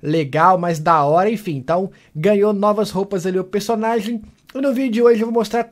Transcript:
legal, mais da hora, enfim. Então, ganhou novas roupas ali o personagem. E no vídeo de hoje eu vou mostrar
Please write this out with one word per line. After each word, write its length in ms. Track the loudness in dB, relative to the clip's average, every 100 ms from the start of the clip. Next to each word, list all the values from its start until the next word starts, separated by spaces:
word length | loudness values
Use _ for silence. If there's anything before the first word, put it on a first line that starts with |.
legal, 560 | -2 -2 -2 2 4 4
mais 220 | 0 -2
da 240 | 2 2
hora, 260 | 4 2 2
enfim. 280 | -2 -6 -8
Então, 340 | -2 -2 -2 -10 _ -2
ganhou 380 | 2 2 2
novas 380 | 2 0 0 -2
roupas 340 | -4 -4 -4 -4
ali 120 | -4
o 60 |
personagem. 760 | -4 -6 -2 -2 0 -2 -4 -8 -12 _ _ -4
E 60 |
no 120 | -2
vídeo 180 | -2 -2
de 100 | 2
hoje 200 | 4 4
eu 60 | 2
vou 60 |
mostrar 360 | -2 -2 -2 -6